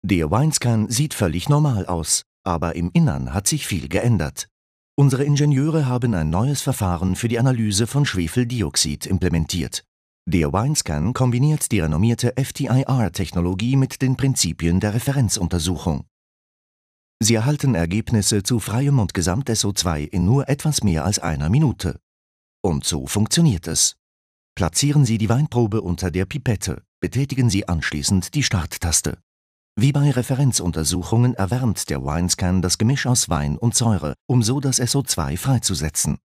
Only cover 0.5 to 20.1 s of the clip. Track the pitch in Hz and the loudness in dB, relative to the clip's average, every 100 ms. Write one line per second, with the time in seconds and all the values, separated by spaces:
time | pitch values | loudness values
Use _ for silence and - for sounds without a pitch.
0.5 | - 120 113 107 117 151 - 95 85 - | 0 0 0 0 -2 -2 0 -2 -2 0
1.5 | 147 151 110 90 85 80 - - _ 95 | 2 2 0 -2 -4 -2 -4 -6 _ -4
2.5 | 85 87 76 87 175 156 69 64 85 - | -2 -2 -2 0 2 2 0 -4 -2 -2
3.5 | 151 - 87 67 92 120 104 76 - - | -4 -4 -6 -2 0 2 2 0 -6 -14
4.5 | _ _ _ _ - 139 127 143 143 147 | _ _ _ _ 2 2 4 0 2 2
5.5 | 135 151 160 131 123 123 92 78 85 127 | 2 2 0 0 0 0 0 0 0 0
6.5 | 143 - - 95 85 92 92 120 117 131 | -2 -2 -2 -2 0 -2 0 -2 2 2
7.5 | 123 107 98 117 143 143 95 82 - 120 | 2 0 0 0 0 0 0 -2 0 -2
8.5 | 123 82 - 71 71 - 92 90 82 80 | -2 -2 0 -2 -4 -2 0 2 0 0
9.5 | 90 64 - _ _ _ _ - 85 76 | -4 -4 -8 _ _ _ _ -2 0 2
10.5 | 92 131 151 - 73 87 127 127 120 147 | 0 0 -2 -2 -2 -2 0 0 2 2
11.5 | 151 - 104 80 76 113 117 123 127 135 | 0 0 0 0 2 2 2 0 -2 -4
12.5 | - 135 127 135 131 98 - 90 87 87 | -4 0 0 2 0 0 -2 -4 -2 -2
13.5 | 92 120 135 131 - 131 131 135 131 87 | -2 0 0 0 0 -2 0 0 0 -2
14.5 | - 82 92 104 110 - 139 107 - 87 | 0 0 2 2 0 -2 0 0 0 -2
15.5 | 87 78 85 90 69 - _ _ _ _ | -2 -2 -2 -4 -4 -8 _ _ _ _
16.5 | _ _ _ _ _ _ _ 110 113 123 | _ _ _ _ _ _ _ 2 2 2
17.5 | 147 139 92 85 101 - 110 95 104 - | 0 0 2 0 -2 0 0 2 0 0
18.5 | 120 - 117 143 139 95 95 85 95 135 | -2 -2 -2 2 2 2 0 0 -2 -2
19.5 | 110 101 101 92 78 73 | -2 -2 -2 -2 -2 -2